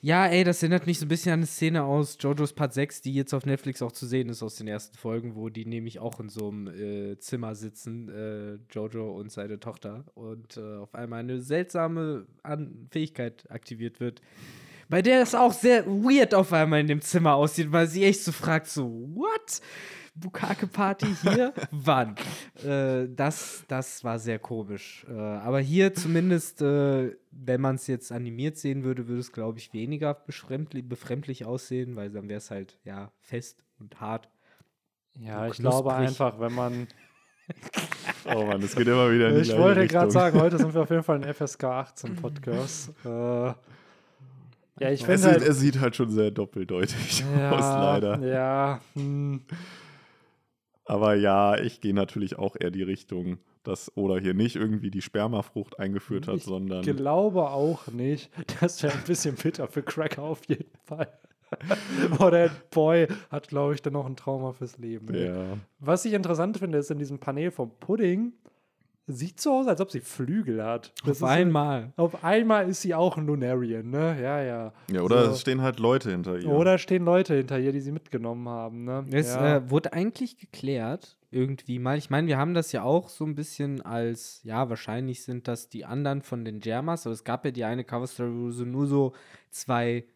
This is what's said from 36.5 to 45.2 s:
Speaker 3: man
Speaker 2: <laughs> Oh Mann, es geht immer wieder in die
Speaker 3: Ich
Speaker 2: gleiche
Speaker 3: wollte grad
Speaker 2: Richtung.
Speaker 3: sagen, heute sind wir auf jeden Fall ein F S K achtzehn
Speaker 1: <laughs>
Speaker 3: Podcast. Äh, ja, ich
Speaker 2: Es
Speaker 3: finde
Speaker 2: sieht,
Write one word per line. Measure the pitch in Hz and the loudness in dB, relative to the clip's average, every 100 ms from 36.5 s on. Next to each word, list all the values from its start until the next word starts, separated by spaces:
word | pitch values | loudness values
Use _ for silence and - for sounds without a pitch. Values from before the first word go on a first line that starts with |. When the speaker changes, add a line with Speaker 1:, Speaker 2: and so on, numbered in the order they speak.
Speaker 3:
man | 123 123 120 120 _ _ _ _ _ - | -2 -4 -4 -10 _ _ _ _ _ -18
Speaker 2:
<laughs> | - - - - - - - | -16 -10 -8 -8 -8 -8 -8
Oh | - 113 104 | -4 -2 0
Mann, | 98 | 0
es | 98 | -2
geht | - 120 | 2 4
immer | 123 123 | 6 6
wieder | 117 113 | 6 6
in | |
die | 131 | 6
Speaker 3:
Ich | 156 | 4
Speaker 2:
gleiche | 113 | 6
Speaker 3:
wollte | 180 190 180 | 6 6 4
grad | 165 | 4
Speaker 2:
Richtung. | 175 | 6
Speaker 3:
sagen, | 180 180 160 | 6 6 6
heute | 165 170 | 6 4
sind | 160 | 2
wir | 160 | 2
auf | 156 | 2
jeden | 165 | 2
Fall | 160 147 | 2 0
ein | |
F | 139 147 | 0 -4
S | 143 - | -6 -4
K | 131 127 | -4 -4
achtzehn | 131 - 147 180 | -6 -10 -10 -8
Speaker 1:
<laughs> | |
Speaker 3:
Podcast. | 160 147 127 117 135 - 139 - | -8 -8 -4 -4 -4 -8 -14 -12
Äh, | 123 | -8
ja, | 117 120 123 123 117 _ - _ _ _ _ 135 - - _ _ - 135 | -4 -2 0 -2 -6 _ -20 _ _ _ _ -20 -20 -20 _ _ -4 -2
ich | 139 | 0
Speaker 2:
Es | |
Speaker 3:
finde | 123 | 4
Speaker 2:
sieht, | 190 | 6